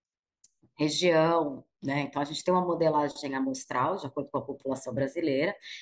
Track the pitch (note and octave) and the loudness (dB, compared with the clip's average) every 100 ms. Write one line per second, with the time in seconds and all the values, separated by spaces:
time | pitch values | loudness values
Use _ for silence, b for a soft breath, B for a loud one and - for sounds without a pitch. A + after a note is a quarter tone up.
0 | _ _ _ _ - _ _ - D3+ - | _ _ _ _ -20 _ _ -2 -2 2
1 | F3+ D#3+ E3 E3+ D3 B2+ - _ C#3 C#3+ | 4 6 6 4 2 -4 -14 _ -4 -2
2 | C3+ C#3+ C#3+ D3+ - F3+ F3 E3 D#3+ D3+ | -2 -4 -6 -2 2 2 2 2 2 4
3 | C#3+ - C#3+ C3+ C3+ C3 - B2+ C#3+ C#3 | 0 -2 -4 -2 -2 -4 -4 -2 0 -2
4 | C3+ D3 C#3+ C3+ - C3+ C3+ C3 - A#2 | -6 -6 -6 -6 -6 -8 -6 -6 -4 -2
5 | C3+ E3+ D#3+ C3+ F3 - B B | -2 0 0 2 0 -2 B B